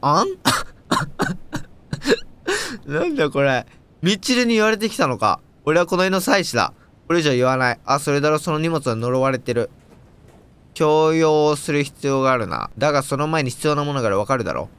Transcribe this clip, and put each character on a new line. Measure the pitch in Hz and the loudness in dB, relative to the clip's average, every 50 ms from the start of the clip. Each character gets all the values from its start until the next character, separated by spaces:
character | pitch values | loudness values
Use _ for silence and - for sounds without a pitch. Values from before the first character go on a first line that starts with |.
あ | - 139 147 170 220 | 2 2 2 2 2
ん？ | 392 381 - - - - - - - - - - - - - - - - - - - 185 - - - - - - - - - - - - - - 277 262 - - - - - - - 392 415 - - 277 208 - 139 | 0 -4 -2 -2 -2 0 0 -4 -8 -12 -18 -6 -4 -2 -2 -2 -4 -4 -6 -4 -4 -4 -8 -10 -10 -10 -10 -10 -10 -16 -20 -12 -12 -12 -6 0 0 0 0 -2 -14 -18 -12 -6 -4 -4 -4 -4 -8 -10 -12 -10 -6
<laughs> | |
な | 143 151 | -4 -2
ん | 330 359 311 | -2 -2 0
だ | 269 156 147 | 0 0 0
こ | - 139 139 | 0 0 2
れ。 | 139 131 123 113 - - - - _ - _ | 2 2 0 -2 -6 -18 -20 -20 _ -14 _
み | - 175 208 208 | 0 0 0 0
ち | - - 254 | 0 0 0
る | 240 247 | 2 2
に | 233 233 | 2 4
言 | 220 214 | 4 4
わ | 220 | 2
れ | 220 202 | 2 0
て | 214 220 | -2 -4
き | 214 - | -2 0
た | - | 0
の | 139 123 107 | 0 0 0
か。 | 110 104 95 - - - _ _ - | 0 0 0 0 -4 -20 _ _ -2
俺 | - 156 170 | 2 2 2
は | 180 | 2
こ | 170 185 175 | 2 2 0
の | 185 | 2
家 | 190 | 2
の | 185 190 | 2 0
妻 | 180 - - 202 175 | 2 2 2 2 0
子 | - - | 0 0
だ。 | 117 95 - - - - - - - _ - | 0 0 0 -2 -10 -20 -20 -20 -20 _ -2
こ | 160 | 0
れ | 170 | 2
以 | 160 | 2
上 | 147 131 | 2 2
言 | 123 123 | 2 2
わ | 127 131 131 | 2 2 2
な | 131 123 117 | 0 0 -2
い。 | - - | -2 -2
あ、 | - 131 143 | -2 -2 0
そ | - - | 0 0
れ | 143 143 | 0 0
だ | 143 151 | 2 2
ろ、 | 151 151 | 0 0
そ | - - | 0 -2
の | 156 151 | -4 -2
荷 | 156 165 | -2 -2
物 | 165 160 156 - | -2 -2 -2 -2
は | 113 | -4
呪 | 113 113 123 127 131 | -2 -2 -2 0 0
わ | 131 135 | 0 0
れ | 131 127 | 0 -2
て | - - 120 | -4 -2 -2
る。 | 117 110 - - - - - - - - - - - - - - - - - - - - - - | -2 -2 -4 -6 -18 -20 -20 -20 -20 -20 -20 -20 -20 -20 -20 -20 -20 -20 -20 -20 -20 -20 -20 -4
強 | - 160 151 151 156 156 156 160 | 0 2 2 4 4 4 4 4
要 | 160 160 156 151 151 151 151 151 | 4 4 4 4 4 4 2 2
す | 143 - - | 0 -2 -2
る | 147 147 143 | -2 -2 -2
必 | 139 - - - 139 | -2 -6 -6 -4 -2
要 | 135 135 131 | 0 2 2
が | 131 | 2
あ | 131 123 | 2 0
る | 110 92 | -2 -4
な。 | - 58 53 - - - | -4 -6 -6 -8 -6 -2
だ | 127 151 | 0 2
が | 143 143 135 | 2 2 0
そ | - 143 135 | 0 -4 -2
の | 147 156 | -2 0
前 | 160 160 143 | 0 -2 -2
に | 127 | -2
必 | 113 - - 151 | -6 -2 -2 0
要 | 147 | 0
な | 143 147 | 0 -2
も | 147 143 | -2 -2
の | 139 | -2
が | 120 110 | 0 0
あ | |
る。 | 98 98 | 0 0
わ | 104 | 0
か | - 135 | 0 -2
る | 131 110 | -2 -2
だ | 87 67 | -2 -4
ろ。 | 58 73 - - | -4 -6 -8 -12